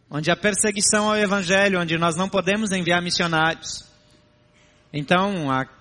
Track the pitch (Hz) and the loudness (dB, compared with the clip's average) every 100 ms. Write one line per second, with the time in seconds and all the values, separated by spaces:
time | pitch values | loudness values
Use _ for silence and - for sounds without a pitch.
0 | - 147 165 170 208 196 214 202 - 214 | -10 -4 -2 0 0 0 -2 0 0 2
1 | 214 214 202 202 175 190 202 180 170 165 | 2 2 2 0 2 4 4 2 0 0
2 | 170 160 196 196 180 208 214 190 170 175 | 0 0 -2 0 0 -2 -2 -2 0 0
3 | 175 - 175 160 160 165 - - - _ | 0 -2 0 2 0 -2 -10 -14 -16 _
4 | _ _ _ _ _ _ _ _ _ 147 | _ _ _ _ _ _ _ _ _ -8
5 | 139 180 202 190 143 131 131 - | 0 0 2 -2 -2 -2 -2 -10